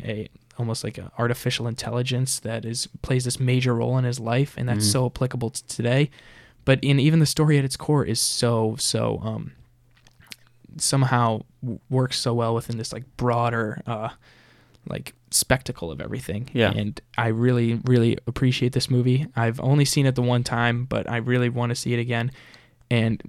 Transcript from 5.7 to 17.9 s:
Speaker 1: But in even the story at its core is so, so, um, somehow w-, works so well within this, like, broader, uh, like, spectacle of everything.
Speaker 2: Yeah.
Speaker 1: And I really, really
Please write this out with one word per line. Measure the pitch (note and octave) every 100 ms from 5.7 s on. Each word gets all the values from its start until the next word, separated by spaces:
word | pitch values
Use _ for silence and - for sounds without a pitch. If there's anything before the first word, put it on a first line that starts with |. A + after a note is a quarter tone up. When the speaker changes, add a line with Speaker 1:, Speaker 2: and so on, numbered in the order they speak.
| - A#2+ C3 D3 - - - - _ -
Speaker 1:
But | C3+
in | C#3 C#3
even | C#3+ E3
the | D3
story | - D#3 D3
at |
its | C3+ -
core | - D3+
is | G#2+ A2+
so, | - - A#2+ A2+ A2 A2
so, | - A2+ A2+ G#2+
um, | A2 A2 - - - _ _ _ _ _ - - _ _ - D#3+
somehow | - C#3 B2+ B2 A#2 A2 - _
w-, | B2 A2 -
works | B2+ B2+ -
so | B2+
well | A#2+ A2+
within | A#2 - A#2
this, | A2+
like, | A2 - -
broader, | B2 A#2+ A#2+ A#2 A2 A#2 -
uh, | A2 A2+ - _ - _ _ _ _ -
like, | - - - _
spectacle | - - B2+ - B2+ E2+
of | -
everything. | - G#2+ - G#2 B2+
Speaker 2:
Yeah. | B2 G#2
Speaker 1:
And | G#2+ G#2 - - -
I | A#2
really, | A2+ B2 B2 A#2 A#2
really | B2+